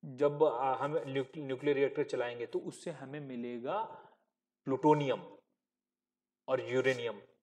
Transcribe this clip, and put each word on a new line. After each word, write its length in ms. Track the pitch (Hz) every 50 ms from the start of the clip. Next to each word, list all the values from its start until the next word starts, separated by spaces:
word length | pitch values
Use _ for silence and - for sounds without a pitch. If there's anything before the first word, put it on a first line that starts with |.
| -
जब, 380 | 156 131 123 143 143 147 147 156
आ, 320 | 135 117 117 135 135 127
हम 220 | 123 135 143 151 160 - 139
न्यूक-, 300 | 135 139 131 - - 156
nuclear 380 | 147 135 135 127 139 147 143
reactor 280 | 131 139 131 135 151 143
चलाएंगे 420 | - - 127 123 120 120 120 117
तो 140 | - - 180
उससे 320 | 165 - - - - 180
हमें 280 | 160 135 135 131 135 151
मिलेगा 600 | 147 135 127 120 120 120 123 120 117 135 175 208 220 - - - - - _ _ _ _ _ _ _ _ _ _ _
plutonium 580 | 139 135 131 - 151 151 147 143 135 120 98 87 - - - _ _ _ _ _ _ _ _ _ _ _ _ _ _ _ _ _ _ _ _ _ -
और 140 | 131 127
uranium। 600 | 117 117 123 131 123 135 131 120 120 117 107 101 - _ _ _